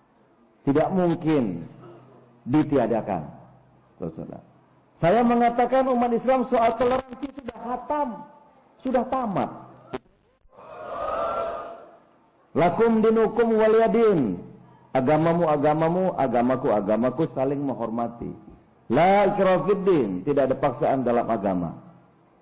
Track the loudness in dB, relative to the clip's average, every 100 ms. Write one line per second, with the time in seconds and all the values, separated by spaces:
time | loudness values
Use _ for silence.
0 | _ _ _ _ _ _ -2 0 2 2
1 | 0 0 0 2 0 -4 -10 -18 -20 -20
2 | -20 -20 -20 _ 0 0 2 2 2 0
3 | -2 -4 -6 -14 -20 -20 _ _ _ -12
4 | -12 -10 -14 -16 -20 _ _ _ _ _
5 | 0 2 2 2 2 0 0 0 0 0
6 | 0 0 0 0 0 0 0 0 0 -2
7 | -4 -12 -14 -12 -16 -12 -8 -8 -6 -4
8 | -4 -8 -16 -20 -20 _ _ _ -4 -2
9 | -2 -4 -4 -2 -4 -6 -18 -20 -14 -14
10 | -14 _ _ _ _ -20 -20 -16 -12 -8
11 | -6 -4 -4 -4 -6 -8 -12 -16 -20 -20
12 | _ _ _ _ _ 0 0 2 2 4
13 | 4 4 2 2 2 2 4 4 4 4
14 | 4 4 0 -4 -10 -20 -20 -20 -6 -2
15 | 2 2 2 2 2 2 2 2 2 0
16 | 0 0 0 2 2 0 0 0 2 0
17 | 0 0 -4 -2 -2 -2 -4 -4 -6 -4
18 | -6 -6 -12 -12 -18 -20 _ _ -2 2
19 | 4 6 4 2 2 2 2 2 4 2
20 | 2 -2 0 2 2 0 -2 0 0 0
21 | 2 0 0 -2 0 -2 -4 -8 -18 -20
22 | _ _ _ _